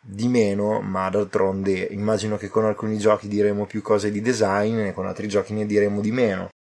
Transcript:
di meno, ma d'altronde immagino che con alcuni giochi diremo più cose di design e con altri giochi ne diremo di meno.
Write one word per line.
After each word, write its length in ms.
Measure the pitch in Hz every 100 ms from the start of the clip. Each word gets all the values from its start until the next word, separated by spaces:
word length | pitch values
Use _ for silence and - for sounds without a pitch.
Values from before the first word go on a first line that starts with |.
di 260 | 113 101 120
meno, 540 | 123 104 98 104 107
ma 280 | 101 95 95
d'altronde 600 | 101 101 104 95 98 95 92 87
immagino 460 | 101 104 - 107 104
che 120 | 101
con 160 | 110
alcuni 320 | 107 104 110 107
giochi 300 | 107 104 104
diremo 380 | 104 104 101
più 160 | 101 107
cose 300 | - 107 104
di 80 | 104
design 580 | 113 117 104 101 107 113
e 140 | 101
con 120 | 92 92
altri 200 | 95 104
giochi 260 | 101 98
ne 120 | 107
diremo 360 | 104 104 101 104
di 100 | 104
meno. 380 | 123 113 92 90 _